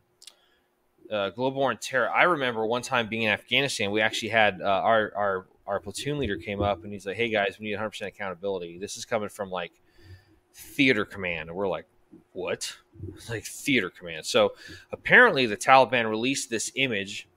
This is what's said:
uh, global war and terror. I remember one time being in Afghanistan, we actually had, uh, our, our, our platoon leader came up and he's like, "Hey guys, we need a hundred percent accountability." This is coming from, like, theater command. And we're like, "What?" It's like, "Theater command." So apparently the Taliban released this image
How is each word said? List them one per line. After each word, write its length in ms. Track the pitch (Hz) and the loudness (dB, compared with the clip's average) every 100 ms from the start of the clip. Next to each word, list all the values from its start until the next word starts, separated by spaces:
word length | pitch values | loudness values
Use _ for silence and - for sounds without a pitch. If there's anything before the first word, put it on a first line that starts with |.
| _ _ - - _ _ _ _ _ _ - | _ _ -20 -20 _ _ _ _ _ _ -6
uh, 220 | 107 98 | -4 -2
global 300 | 98 131 135 | -2 -4 0
war 100 | 135 | -2
and 100 | 110 | -2
terror. 260 | - 131 107 | -4 -2 0
I 100 | 107 | 4
remember 440 | 165 165 127 113 110 | 4 4 0 -2 -2
one 160 | 123 | -2
time 260 | 117 123 110 | 0 -2 0
being 140 | 113 | 0
in 80 | 110 | 0
Afghanistan, 580 | 98 - 127 139 - 101 | 0 2 2 2 0 0
we 100 | 107 | 2
actually 300 | 107 - 107 | 0 0 0
had, 320 | 113 104 92 | 4 4 4
uh, 40 | 95 | 0
our, 460 | 95 95 113 104 98 | 2 4 4 2 -2
our, 320 | 101 92 95 _ - | -2 -2 -6 _ -6
our 140 | 101 | -6
platoon 400 | 101 - 139 147 | -6 -8 -6 -4
leader 180 | 123 90 | -4 -4
came 240 | 107 101 | -6 -2
up 220 | 101 92 | 0 -2
and 100 | 104 | -6
he's 140 | 101 98 | -10 -8
like, 100 | 101 | -2
"Hey 120 | 117 | 0
guys, 280 | 107 101 92 | 2 0 -4
we 60 | 107 | -8
need 80 | |
a 40 | 101 | -6
hundred 140 | 107 | -6
percent 220 | - 98 | -8 -12
accountability." 640 | - 101 87 98 95 85 87 | -8 -10 -6 -4 -4 -6 -10
This 180 | 101 120 | -12 -12
is 80 | |
coming 260 | - 113 104 | -6 -4 -4
from, 200 | - 98 | -8 -8
like, 220 | 90 87 - _ _ - - _ _ _ | -6 -8 -12 _ _ -20 -20 _ _ _
theater 500 | - - - 135 107 | -20 -12 0 2 2
command. 460 | 98 101 90 85 80 | -2 -6 -6 -6 -8
And 80 | 87 | -6
we're 100 | 98 | -4
like, 200 | 80 - _ _ - _ | -4 -8 _ _ -20 _
"What?" 440 | 92 90 - - - _ - 92 92 | -10 -6 -6 -8 -12 _ -16 -16 -14
It's 120 | - | -10
like, 180 | 110 - | -10 -10
"Theater 440 | - - 123 92 | -8 0 0 0
command." 380 | - 87 80 - | -8 -12 -10 0
So 260 | 120 101 - - - - | 4 4 2 -14 -18 -14
apparently 560 | - - - 247 147 120 | -10 4 8 8 6 0
the 100 | 101 | 0
Taliban 500 | - 135 117 123 113 | 6 8 8 2 0
released 440 | 110 123 135 - | 0 -2 -4 -4
this 200 | 113 - 123 | -6 -4 -2
image 520 | 135 104 98 107 - | -2 -2 -4 -10 -16